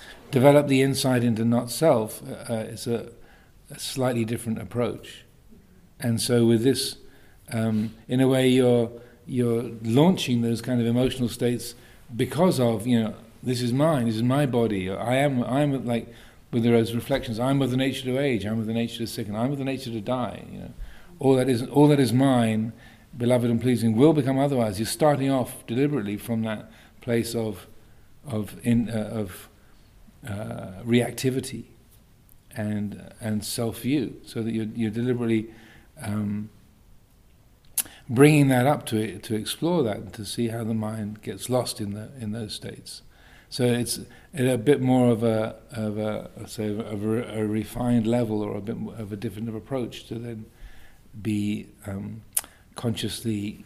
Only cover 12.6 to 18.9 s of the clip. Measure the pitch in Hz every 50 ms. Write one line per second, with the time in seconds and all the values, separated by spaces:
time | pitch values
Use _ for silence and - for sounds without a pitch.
12.6 | 123 117 113 107 101 123 123 113 113 104 - - - - - - - 123 127 120
13.6 | 123 123 117 135 147 160 160 135 117 117 110 110 117 123 131 143 147 135 120 120
14.6 | 117 110 104 95 92 92 95 87 98 117 127 135 139 147 139 123 117 107 123 139
15.6 | 151 147 135 131 104 120 120 117 - - - - - - - - - - - 120
16.6 | 113 120 117 117 113 107 113 120 - - 139 131 - 120 113 104 120 131 139 139
17.6 | 135 120 123 131 131 131 127 135 127 127 123 131 143 143 127 107 95 107 110 113
18.6 | 110 107 113 117 117 113